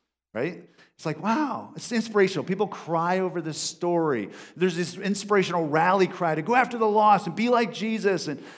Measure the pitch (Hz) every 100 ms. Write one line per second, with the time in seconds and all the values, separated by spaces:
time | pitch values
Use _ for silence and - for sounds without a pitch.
0 | _ _ _ 107 156 170 - _ _ _
1 | 160 151 190 226 294 165 101 175 - 233
2 | 220 208 190 160 131 190 202 - - 165
3 | 170 185 185 165 156 147 - - 175 175
4 | 160 123 95 - - - 185 165 180 185
5 | 196 202 202 208 175 175 160 156 180 196
6 | 185 - 170 156 160 247 247 240 220 208
7 | 214 202 185 165 233 240 226 - 214 220
8 | 190 180 156 139 -